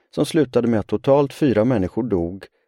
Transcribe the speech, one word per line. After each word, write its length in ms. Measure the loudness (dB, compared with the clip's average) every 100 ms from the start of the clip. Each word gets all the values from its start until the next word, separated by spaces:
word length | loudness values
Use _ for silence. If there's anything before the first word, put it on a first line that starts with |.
| _
som 160 | -4 -2
slutade 420 | 0 0 0 0
med 120 | 0
att 80 | -2
totalt 460 | -2 2 2 0
fyra 320 | 0 0 2 0
människor 380 | 0 -2 -4
dog 420 | -2 -2 -2 -8 -18 _